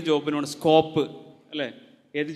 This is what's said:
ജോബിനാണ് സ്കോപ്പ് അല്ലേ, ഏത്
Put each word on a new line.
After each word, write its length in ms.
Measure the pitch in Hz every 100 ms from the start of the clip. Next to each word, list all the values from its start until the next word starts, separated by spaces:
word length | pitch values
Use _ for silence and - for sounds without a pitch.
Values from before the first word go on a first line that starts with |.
| 165
ജോബിനാണ് 400 | 147 147 147 143
സ്കോപ്പ് 500 | - 165 160 160 156 127 - - - _
അല്ലേ, 160 | 151 123 - - _ _ 147
ഏത് 120 | 151